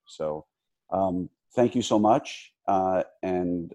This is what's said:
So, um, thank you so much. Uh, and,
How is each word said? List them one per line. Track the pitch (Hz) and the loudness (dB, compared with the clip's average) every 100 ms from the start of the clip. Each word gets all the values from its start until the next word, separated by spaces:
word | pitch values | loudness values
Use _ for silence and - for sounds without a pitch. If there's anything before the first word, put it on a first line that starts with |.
| - | -20
So, | - 78 76 - _ _ _ _ | -8 -6 -6 -10 _ _ _ _
um, | 95 95 90 90 - _ | -2 0 -2 -6 -12 _
thank | - 123 | 0 2
you | 127 | 2
so | 107 110 | 0 2
much. | 107 131 - - - _ - | 4 4 0 -12 -18 _ 0
Uh, | 98 95 92 - _ | 2 2 0 -2 _
and, | 92 90 90 87 85 | -4 -2 0 -2 -6